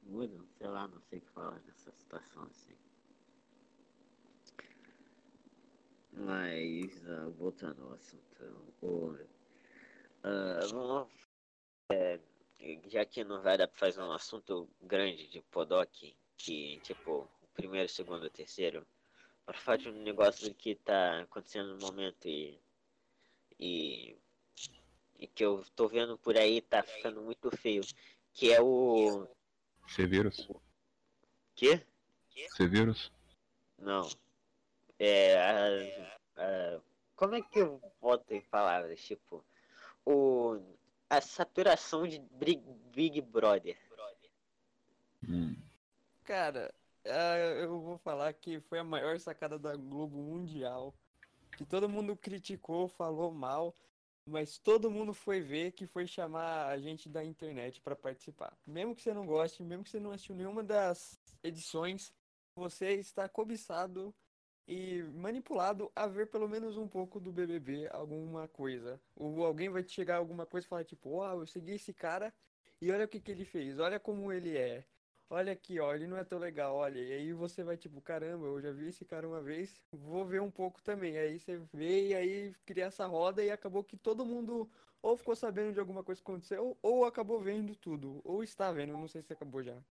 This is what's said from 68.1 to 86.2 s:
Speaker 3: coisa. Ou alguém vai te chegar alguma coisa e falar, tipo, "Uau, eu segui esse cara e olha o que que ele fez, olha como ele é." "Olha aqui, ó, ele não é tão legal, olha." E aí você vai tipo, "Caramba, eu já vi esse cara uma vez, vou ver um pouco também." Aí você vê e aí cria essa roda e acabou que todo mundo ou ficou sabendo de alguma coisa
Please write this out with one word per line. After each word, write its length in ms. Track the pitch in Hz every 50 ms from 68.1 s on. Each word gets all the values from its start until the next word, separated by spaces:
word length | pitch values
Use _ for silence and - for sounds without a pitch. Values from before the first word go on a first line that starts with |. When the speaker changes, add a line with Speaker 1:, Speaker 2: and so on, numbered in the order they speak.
| 147 156 160 160 165 160 156 156
Speaker 3:
coisa. 520 | _ - 139 135 131 123 117 120 127 139 _ _ _
Ou 300 | - 147 151 151 160 170
alguém 240 | 165 156 151 175 196
vai 120 | 190 185 180
te 100 | 185 -
chegar 240 | - 185 165 175 175
alguma 260 | 175 165 170 175 165
coisa 220 | 165 - 180 170
e 20 | -
falar, 160 | - 175 165
tipo, 240 | 165 - - _ 131
"Uau, 320 | 143 175 196 196 185 180
eu 60 | 160
segui 260 | 160 - 185 165 165 202
esse 220 | 208 - - 185
cara 400 | _ - 165 165 185 202 220 - _ _ _ _ _ _ _ _ _ -
e 100 | 175 185
olha 140 | 202 214
o 20 | 214
que 100 | 214 220
que 100 | - -
ele 160 | 202 175 190
fez, 320 | - - 175 143 135 139 139
olha 200 | 160 175 190 208
como 320 | - - 208 202 202 202
ele 280 | 190 185 175 170 160 143
é." 260 | 127 127 120 120 135 _ _ _ _ _ _ _ _ _
"Olha 220 | - 175 190 196 196
aqui, 260 | 185 _ - 185 165
ó, 160 | 151 143 147
ele 120 | 151 156
não 100 | 170 185
é 80 | 190 185
tão 140 | 180 185 180
legal, 380 | 170 175 160 147 143 139 135
olha." 220 | 143 147 143 139 127
E 140 | 123 127 135
aí 200 | 139 147 156 170
você 300 | 165 170 175 175 - 180
vai 140 | 170 170
tipo, 240 | 170 - 160 151 139
"Caramba, 460 | - - 165 160 156 160 175 170 160
eu 140 | 143 139 139
já 120 | 139 147 139
vi 160 | 139 151 160
esse 160 | 175 - 185
cara 240 | 180 - 160 160 165
uma 140 | 165 160 147
vez, 420 | 139 151 160 185 190 - - _ _ -
vou 320 | 151 143 147 160 180 190
ver 160 | 185 180 190
um 100 | 202 202
pouco 320 | 190 - 185 185 185 - _
também." 340 | - 208 202 185 170 156 156
Aí 200 | 156 156 151 170
você 200 | - - 180 175 165 160 -
vê 360 | 147 156 170 185 196 196 196
e 60 | 196
aí 400 | 185 180 185 190 202 202 202 185 - _
cria 220 | - 196 185 180
essa 200 | 190 185 - 208
roda 380 | 185 175 160 170 185 196 196 208
e 60 | 202
acabou 340 | 208 208 - 202 180 202 202
que 120 | - -
todo 280 | 190 _ 226 220 220 262
mundo 460 | 233 240 240 240 220 240 233 220 220 _ _ - _ _ _
ou 160 | - 226 233
ficou 200 | 240 - - 226
sabendo 360 | 220 - 226 202 190 214 214 208
de 80 | 196
alguma 220 | 202 180 190 190 185
coisa 180 | - 185 185